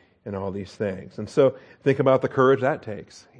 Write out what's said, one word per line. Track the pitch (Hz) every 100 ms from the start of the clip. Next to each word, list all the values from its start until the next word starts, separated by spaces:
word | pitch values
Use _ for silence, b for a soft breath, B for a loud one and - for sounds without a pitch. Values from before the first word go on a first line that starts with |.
| b b 113
and | 98
all | 98
these | 95 -
things. | - 104 92 95 -
And | 107
so | - 135 - B B
think | 139 135
about | 135 131
the | 127
courage | - 131 135
that | 127 151
takes | - 104 - - _